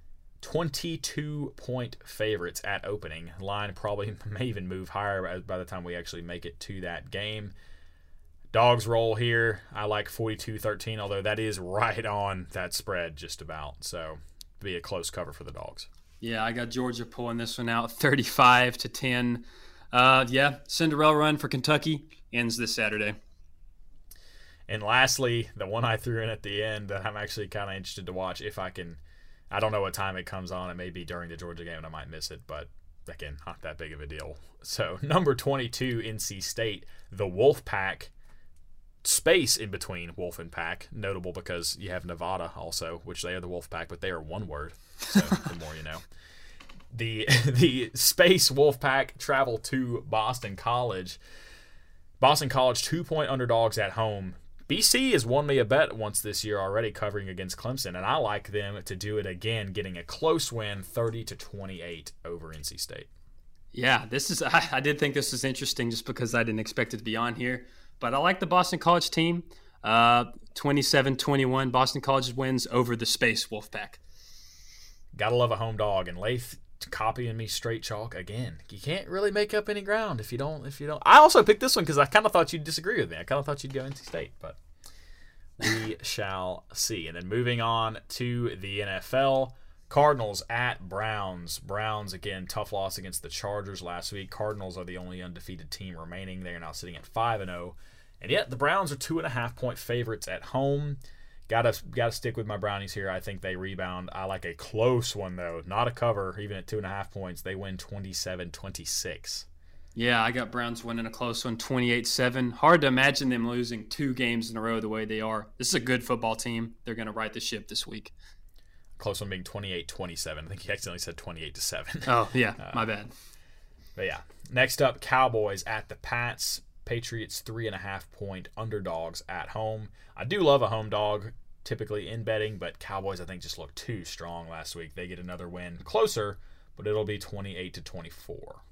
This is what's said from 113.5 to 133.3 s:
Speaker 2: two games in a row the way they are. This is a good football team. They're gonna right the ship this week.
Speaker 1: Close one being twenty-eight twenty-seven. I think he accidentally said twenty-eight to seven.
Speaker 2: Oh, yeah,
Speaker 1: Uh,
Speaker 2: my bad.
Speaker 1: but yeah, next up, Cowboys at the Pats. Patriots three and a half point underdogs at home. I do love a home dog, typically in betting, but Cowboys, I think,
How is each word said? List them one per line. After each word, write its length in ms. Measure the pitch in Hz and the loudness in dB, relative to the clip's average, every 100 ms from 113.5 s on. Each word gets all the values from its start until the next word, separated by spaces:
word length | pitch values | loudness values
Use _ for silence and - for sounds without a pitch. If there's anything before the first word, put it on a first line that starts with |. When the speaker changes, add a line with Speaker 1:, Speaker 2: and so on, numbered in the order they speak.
| 120 120 113 107 | 0 -2 -4 -8
Speaker 2:
two 240 | - 139 | -4 -2
games 380 | 127 120 117 113 | 0 0 0 -2
in 80 | 113 | -2
a 20 | |
row 180 | 113 113 | -2 0
the 120 | 107 | -2
way 160 | 110 107 | -2 -4
they 160 | 110 | -4
are. 240 | 110 110 104 - | -2 -4 -6 -6
This 120 | 127 | 0
is 60 | |
a 60 | 165 | 0
good 240 | 120 127 | 2 0
football 320 | - 117 113 110 | 2 0 0 -2
team. 380 | 120 113 113 - | -2 -4 -4 -8
They're 100 | - | -8
gonna 180 | 117 110 | -6 -6
right 200 | 110 110 | -4 -4
the 80 | 117 | -4
ship 260 | - 107 - | -6 -6 -6
this 180 | 113 - | -6 -6
week. 260 | 107 - - - - - - - - - - | -10 -14 -18 -20 -20 -20 -20 -20 -20 -18 -8
Speaker 1:
Close 240 | 107 98 | -6 -4
one 80 | 101 | -4
being 120 | 95 | -6
twenty-eight 460 | 92 104 98 87 82 | -8 -8 -6 -6 -6
twenty-seven. 560 | - 90 80 78 78 | -8 -8 -6 -6 -8
I 40 | 80 | -10
think 120 | 98 | -10
he 100 | - | -6
accidentally 280 | 101 98 87 | -6 -6 -8
said 180 | - 82 | -8 -8
twenty-eight 380 | - 82 76 | -10 -10 -10
to 80 | - | -6
seven. 400 | - - - 160 131 | -4 -4 -6 -4 4
Speaker 2:
Oh, 220 | 120 107 | 4 4
yeah, 200 | 127 110 - | 2 2 0
Speaker 1:
Uh, 140 | 92 | -6
Speaker 2:
my 100 | 120 | -2
bad. 240 | 110 104 120 - - - - - - - - - | -2 -4 -8 -16 -20 -20 -20 -20 -20 -20 -16 -6
Speaker 1:
but 80 | |
yeah, 160 | 95 - - - - | -6 -6 -12 -18 -4
next 300 | 123 131 - | 2 2 4
up, 180 | 135 - | 2 2
Cowboys 640 | - 131 131 113 104 98 - | 2 4 4 4 0 -2 -4
at 220 | 110 - | -6 -8
the 80 | - | -12
Pats. 640 | - 123 120 - - - - - | -6 -4 -4 -4 -4 -4 -8 -16
Patriots 580 | - 117 117 117 110 - | -6 -6 -4 -8 -8 -10
three 240 | - 113 110 | -8 -6 -6
and 80 | |
a 40 | 95 | -6
half 320 | 98 98 - | -6 -8 -10
point 360 | - 98 92 92 - | -12 -10 -8 -10 -8
underdogs 640 | 113 107 92 82 82 82 - | -6 -4 -2 -4 -4 -8 -8
at 220 | 92 76 | -8 -6
home. 400 | 110 110 110 107 - - - | -6 -4 -6 -10 -16 -18 -10
I 80 | |
do 160 | 120 202 | -4 4
love 220 | 156 139 | 8 8
a 60 | 107 | 6
home 200 | 110 107 | 2 0
dog, 440 | 104 104 107 110 - - - | 2 2 0 -4 -12 -16 -16
typically 460 | - 113 110 104 85 | -8 -6 -4 -4 -4
in 160 | 113 | -4
betting, 320 | 107 110 107 98 | -2 0 0 -4
but 220 | 85 - | -8 -8
Cowboys, 420 | - 98 98 92 | -8 -4 -4 -6
I 60 | |
think, 160 | 87 | -8